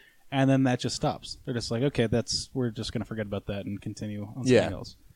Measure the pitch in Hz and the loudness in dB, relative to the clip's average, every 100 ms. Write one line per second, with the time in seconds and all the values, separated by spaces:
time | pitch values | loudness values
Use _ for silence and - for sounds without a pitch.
0 | - _ - 139 135 135 135 123 120 - | -20 _ -4 2 4 6 4 2 -2 -2
1 | 147 - - - - 120 - 117 117 - | -2 -2 -8 -12 -6 -4 -2 0 0 2
2 | 113 117 110 - - 135 123 110 107 117 | 2 2 0 -4 -4 -2 -2 -2 -6 -6
3 | 107 110 104 101 - 101 98 101 - 107 | -6 -6 -4 -4 -6 -6 -6 -6 -8 -8
4 | 107 104 104 120 127 120 85 87 - - | -6 -6 -8 -2 4 6 6 -2 -10 -16
5 | - | -20